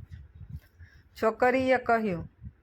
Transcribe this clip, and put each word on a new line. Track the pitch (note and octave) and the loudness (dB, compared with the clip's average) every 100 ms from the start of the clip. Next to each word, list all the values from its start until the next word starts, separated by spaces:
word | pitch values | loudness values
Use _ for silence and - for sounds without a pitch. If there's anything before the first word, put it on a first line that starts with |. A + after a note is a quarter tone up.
| - - - - - - - _ - - _ - | -18 -18 -20 -20 -16 -16 -16 _ -20 -20 _ -2
છોકરીએ | A3+ A3 B3 C4 C4 B3+ | -2 2 2 4 2 2
કહ્યું, | B3+ A#3 G#3+ E3+ E3 - - - | 2 0 0 -4 -8 -14 -18 -18